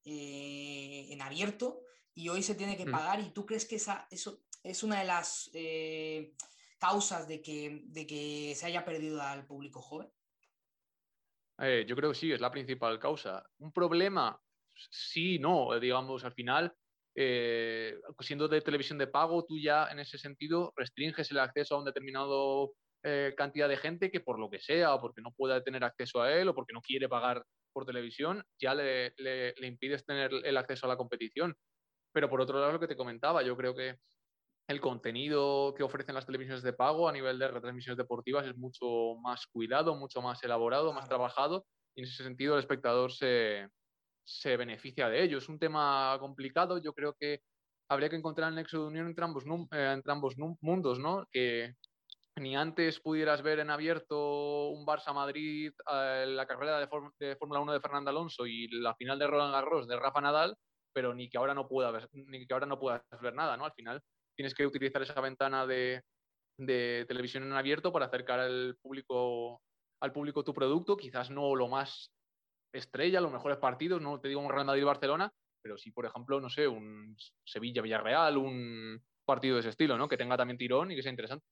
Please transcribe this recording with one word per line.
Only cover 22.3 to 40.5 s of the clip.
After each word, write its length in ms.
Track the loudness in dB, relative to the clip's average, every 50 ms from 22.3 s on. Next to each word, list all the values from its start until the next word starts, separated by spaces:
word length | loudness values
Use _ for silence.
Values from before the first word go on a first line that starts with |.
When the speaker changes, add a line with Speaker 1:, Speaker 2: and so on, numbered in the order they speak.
| 2 2 2 2 2 2 0 0 -4 _ _ _ _ _ -4
Speaker 2:
eh, 280 | -2 0 2 0 0 0
cantidad 320 | -2 -2 -2 2 2 2 2
de 80 | 2
gente 340 | 0 -2 -4 -2 0 -2 0
que 80 | 0 -4
por 220 | -2 -2 -4 -4
lo 100 | -4 -6
que 80 | -8 -10
sea, 360 | -2 0 4 4 6 6 4
o 40 | 2
porque 220 | 0 -6 -10 -10
no 80 | -14 -14
pueda 320 | -4 -2 0 2 2 2
tener 220 | 0 -2 -2 -2 -2
acceso 360 | -2 -2 -4 -8 -2 0 2
a 120 | 4 6
él, 160 | 6 6 4 4
o 60 | 2
porque 180 | 0 -4 -8
no 80 | -10 -12
quiere 280 | -6 -4 -2 0 0 0
pagar 360 | 0 2 2 2 0 0 -6 _ _ _ _ _
por 140 | _ -8 -6
televisión, 560 | -4 -4 -4 -6 -6 -4 -2 -2 0 0 -2 -6 _ _ _
ya 140 | 0 0 2
le, 400 | 2 2 0 2 0 0 -2 _ -6
le, 340 | -4 -4 -2 -2 -2 -4
le 140 | -4 -6 -10 -10
impides 360 | -8 -6 -4 -2 -2 -4 -2
tener 280 | -4 0 0 0 0
el 240 | 0 0 0 2 2
acceso 300 | 2 2 0 -4 -2 0
a 20 | -2
la 80 | 0
competición. 580 | 0 -2 -4 -4 -6 -6 -6 _ 0 0 0 -2 _ _ _ _ _ _ _ _ _ _ _
Pero 160 | _ 2 2 2
por 120 | 4 2
otro 180 | 2 2 2 2
lado, 140 | 4 4
lo 80 | 2 2
que 80 | -2 -2
te 80 | -2
comentaba, 460 | -4 -4 -6 -4 0 2 4 4 4
yo 140 | 4 2 0
creo 200 | 0 0 -2 0
que 220 | -2 -4 -6 -6 _ _ _ _ _ _ _ _ _ _ _ _ _ _ -6
el 120 | -4 0
contenido 920 | 0 -2 -2 0 -4 -4 -4 -2 -2 2 2 4 4 4 4 4 2 2 2
que 60 | 0
ofrecen 320 | -2 -2 -2 -4 -6 -4 -6
las 100 | -6 -6
televisiones 380 | -4 -6 -6 -4 -6 -8 -2
de 100 | -2 -2
pago 360 | 2 4 4 4 6 6 4 4
a 40 |
nivel 260 | 2 2 0 0 2 2
de 100 | 0 0
retransmisiones 500 | 0 -4 -6 -6 -8 -8 -6 -6 -4 -4
deportivas 480 | -2 -2 -2 -4 -2 0 0 0 0
es 100 | -2 -6
mucho 600 | -8 -10 -10 -8 -4 -2 0 2 2 2 2 0 -4
más 260 | -4 -4 -4 -4 -8 _
cuidado, 480 | _ -4 -2 2 2 4 4 2 0
mucho 260 | 0 -6 -8 -6 -4
más 200 | -4 -4 -4 -4 -2
elaborado, 480 | 0